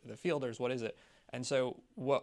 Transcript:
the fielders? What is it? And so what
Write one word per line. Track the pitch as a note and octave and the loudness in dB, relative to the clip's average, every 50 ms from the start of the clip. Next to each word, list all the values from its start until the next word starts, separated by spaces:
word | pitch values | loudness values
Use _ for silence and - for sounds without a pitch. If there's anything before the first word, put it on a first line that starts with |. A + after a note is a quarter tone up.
| - | -14
the | A#2+ A2+ | -14 -10
fielders? | - - F3+ D#3+ D3 C3 A#2+ A2 G#2 | -4 0 0 0 0 0 -4 -2 -2
What | B2 B2 | 0 0
is | C3 B2 A2+ | 0 0 -2
it? | G#2+ - - - - - - _ - - | -4 -6 -8 -16 -20 -20 -20 _ -10 -8
And | B2 B2 | -6 -2
so | - C#3 C3 B2+ B2+ - - - _ - | 2 2 2 2 2 -2 -6 -14 _ -10
what | A3 C3+ C3+ C#3 B2+ | -4 2 4 4 4